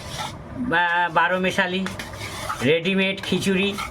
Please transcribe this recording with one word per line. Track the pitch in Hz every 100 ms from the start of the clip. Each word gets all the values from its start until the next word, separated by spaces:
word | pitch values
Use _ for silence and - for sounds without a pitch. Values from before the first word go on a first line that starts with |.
| - - - - - 269
বা-, | 240 170 175 175 175
বারো | 165 170 185
মেশালি, | 185 185 185 185 190 - - - - - - - 123
রেডিমেড | 165 170 190 190 190
খিচুড়ি, | - 180 190 185 202 202 -